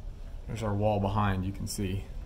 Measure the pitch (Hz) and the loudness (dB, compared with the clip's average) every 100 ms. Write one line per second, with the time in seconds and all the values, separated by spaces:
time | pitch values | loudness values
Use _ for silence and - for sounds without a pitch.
0 | - - - - - 113 110 101 104 104 | -10 -8 -10 -8 -6 -2 0 2 4 4
1 | 98 104 101 95 92 98 95 - 95 98 | 4 4 4 2 0 -2 -4 -2 0 -2
2 | - - | -4 -8